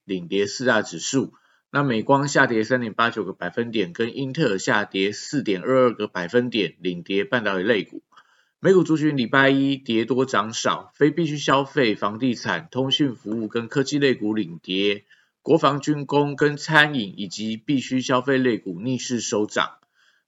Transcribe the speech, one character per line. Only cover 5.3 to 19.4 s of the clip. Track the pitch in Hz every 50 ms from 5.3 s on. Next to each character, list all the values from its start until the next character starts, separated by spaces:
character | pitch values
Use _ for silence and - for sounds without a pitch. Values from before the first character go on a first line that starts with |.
| 151 131 113
点 | 110 95 90
二 | 82 120 131 131 127
二 | 120 101
个 | - 104 -
百 | - 90 87
分 | 85 120 123 123 123
点， | 117 110 90 80 - _
领 | 85 92 87 87 82
跌 | - 95 98 101
半 | - 127 120 104
导 | 101 98 92
体 |
类 | 92 117 117 98 -
股。 | - - - - _ _ - - _ _ _ _ _ _ _
美 | - 180
股 | 196 180 156
族 | 151 160
群 | 143 151 151 147 131
礼 | 117
拜 | 107 143 135 135 135
一 | 135 139 139 139 139
跌 | 131 - - 113 110 120
多 | 120 123 127 135
涨 | 127 123 104 104 110 -
少， | - - 110 82 82 92 - _
非 | - 143 156
必 | 147 175 170
需 | 143 151
消 | 143 - 156 135 139
费、 | 139 139 - 147 127 110 98
房 | - 107 104 107 107
地 | 135 127 110
产、 | - - 113 90 82 80 -
通 | - 123 135 135
讯 | - - 147 131 110
服 | - - 101 110 117
务 | 110 104
跟 | - 117 117 110
科 | - 143 135
技 | - 143 143
类 | 143 135 120
股 | - 104 107
领 | 107 107 95 82 85 80
跌， | - - 92 95 101 101 101 104 - _ _ _ _ _ _ _
国 | - 123 131 127
防 | 156 143 143 143
军 | - 151 151 147 139
工 | - 143 143 147 143 139
跟 | - 151 147 143
餐 | 147 - 160 156 151 151 151 147
饮 | 123 104 95 87 98
以 | 104 90
及 | - 104 107 110 113 110
必 | - - 147 127
需 | - - 127 127
消 | 123 - 131 127
费 | 127 139 135 131
类 | 127 123 110
股 | 95 - 98 85 85
逆 | 110 131 127
势 | 120 - - 127 113
收 | 104 - 117 104